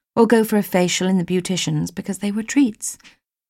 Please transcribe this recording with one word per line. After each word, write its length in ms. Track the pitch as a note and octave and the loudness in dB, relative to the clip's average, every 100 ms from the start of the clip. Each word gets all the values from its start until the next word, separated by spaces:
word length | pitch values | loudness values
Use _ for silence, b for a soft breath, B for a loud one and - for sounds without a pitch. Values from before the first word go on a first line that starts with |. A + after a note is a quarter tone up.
| _ - | _ 2
or 100 | A3+ | 4
go 200 | A3+ G#3+ | 4 4
for 100 | G#3 | 0
a 80 | |
facial 460 | - F#3 F3+ - F#3 | 2 0 0 0 0
in 80 | F#3+ | 0
the 80 | E3+ | 0
beautician's 640 | F3+ F3+ F3+ - D3+ F3 | -2 -2 -4 -2 -2 -4
because 280 | - G3 F#3+ | -8 -10 -8
they 120 | G3+ | -6
were 100 | G#3 | -6
treats. 560 | A3 C#4 B3+ - - - b b _ _ | -2 0 0 -2 -12 -14 b b _ _